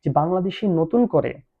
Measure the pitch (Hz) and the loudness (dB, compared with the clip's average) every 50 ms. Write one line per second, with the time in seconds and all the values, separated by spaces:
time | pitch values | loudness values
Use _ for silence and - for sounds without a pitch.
0 | _ 151 131 151 147 170 185 185 180 190 - - - 202 175 160 165 165 - 233 | _ 0 0 0 0 2 0 0 -2 -2 -4 -2 -2 0 0 0 0 0 2 0
1 | 240 - - 151 135 123 123 127 - _ _ _ | 0 2 2 0 0 0 -2 -8 -18 _ _ _